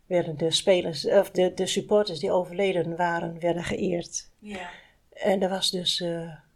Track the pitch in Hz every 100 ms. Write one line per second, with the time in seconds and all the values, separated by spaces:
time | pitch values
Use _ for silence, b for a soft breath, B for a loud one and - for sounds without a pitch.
0 | - 180 165 143 165 156 - 180 175 160
1 | - 202 190 - 180 185 185 202 - 208
2 | 208 156 190 180 170 175 196 180 165 165
3 | 175 170 170 165 170 170 - 208 190 175
4 | 165 - - _ 208 196 180 B B B
5 | _ - 208 190 185 190 - 185 175 -
6 | 175 170 165 156 _